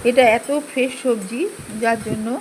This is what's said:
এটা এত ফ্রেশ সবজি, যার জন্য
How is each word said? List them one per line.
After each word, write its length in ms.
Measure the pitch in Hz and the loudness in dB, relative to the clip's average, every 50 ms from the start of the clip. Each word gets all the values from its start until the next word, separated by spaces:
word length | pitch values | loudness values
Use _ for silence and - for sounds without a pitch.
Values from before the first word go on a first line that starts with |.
| - | 2
এটা 200 | 233 240 262 254 233 | 4 6 6 6 6
এত 200 | 214 240 233 - 277 294 | 6 4 0 -2 -4 -4
ফ্রেশ 320 | 285 - - 262 247 262 254 - | -4 -4 -2 -2 -2 -2 -2 -4
সবজি, 400 | - 262 233 214 190 190 220 240 330 415 415 - - - 214 220 | -2 -2 0 0 -2 -8 -6 -4 -4 -4 -6 -10 -14 -12 -8 -2
যার 200 | 226 226 226 220 214 | 0 0 0 0 -2
জন্য 240 | 220 214 220 214 226 247 339 | -6 -6 -4 -4 -4 -6 -6